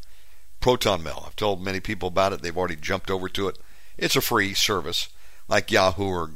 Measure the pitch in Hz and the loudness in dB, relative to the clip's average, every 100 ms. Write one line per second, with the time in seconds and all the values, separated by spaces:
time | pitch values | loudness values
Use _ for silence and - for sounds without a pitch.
0 | - - - - - - 127 123 110 90 | -10 -10 -10 -10 -8 -2 2 4 4 2
1 | 78 69 78 - 104 92 95 95 - 104 | 0 -6 -6 -2 0 0 -2 -2 -2 -2
2 | 92 90 98 92 87 82 90 80 76 95 | 0 4 2 2 -4 -2 -2 -2 -2 -2
3 | - 95 92 - 95 - - - - - | -2 -2 -2 -2 -2 -2 -8 -10 -8 -2
4 | 175 139 - 117 98 95 - 98 85 87 | 0 2 2 2 2 2 2 2 0 -2
5 | - - - - - 104 - 107 95 95 | -4 -6 -10 -8 2 2 4 6 6 4
6 | 98 90 80 | 0 0 -2